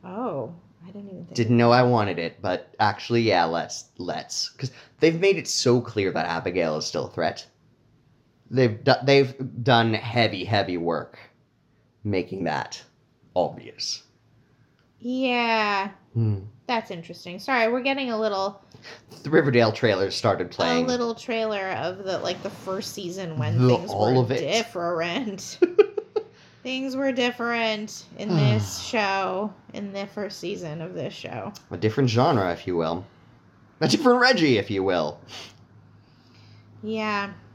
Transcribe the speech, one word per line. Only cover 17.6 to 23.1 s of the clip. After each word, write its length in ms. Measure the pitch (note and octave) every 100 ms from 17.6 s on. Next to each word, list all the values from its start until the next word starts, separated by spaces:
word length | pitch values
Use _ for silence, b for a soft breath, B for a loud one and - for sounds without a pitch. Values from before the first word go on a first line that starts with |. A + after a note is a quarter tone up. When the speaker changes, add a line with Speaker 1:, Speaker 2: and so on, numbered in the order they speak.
| A3+
Speaker 1:
we're 100 | B3
getting 280 | B3+ C4+ C4
a 80 | A3
little 400 | A3 G3 G3 G3+ B B B B B -
Speaker 2:
The 60 | -
Riverdale 420 | D#3+ C#3+ A#2+ A2
trailer 380 | G#2+ A#2+ F#2+ G2
started 400 | - A2+ F#2 F2+
playing. 360 | - - B3 B3+
Speaker 1:
a 20 |
little 260 | B3 A#3
trailer 460 | A3+ - A3+ A3 G#3 F#3+
of 300 | F#3 D#3+ F#3+
the, 140 | F#3+ F3+
like, 220 | - F#3
the 80 | G3
first 440 | - - F#3+ G3+
season 440 | - F3+